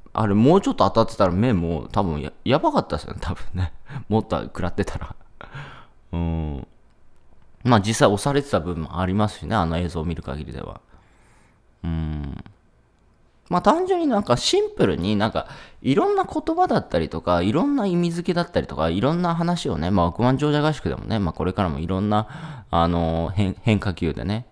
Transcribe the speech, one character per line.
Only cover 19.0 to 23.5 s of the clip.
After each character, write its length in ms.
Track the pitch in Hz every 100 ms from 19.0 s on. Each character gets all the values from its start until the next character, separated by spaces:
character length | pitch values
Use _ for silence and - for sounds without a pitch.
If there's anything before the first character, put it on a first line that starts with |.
| 127
ん 80 | 175
な 140 | 180 170
話 340 | 170 175 143
を 80 | 98
ね、 140 | 87
ま 120 | 101
あ、 20 | 123
億 140 | -
万 160 | 120 131
長 140 | 147
者 140 | 147 151
合 80 |
宿 160 | 143 -
で 60 | 60
も 100 | 53
ね、 140 | 110
ま 120 | 92
あ、 20 |
こ 120 | - 85
れ 80 |
か 100 | 92
ら 60 | 92
も 100 | 71
い 80 | 82
ろ 120 | 95
ん 100 | 104
な、 560 | 107 113 - - 139 -
あ 180 | 85 85
の、 440 | 85 82 82 80
変-、 220 | 90 98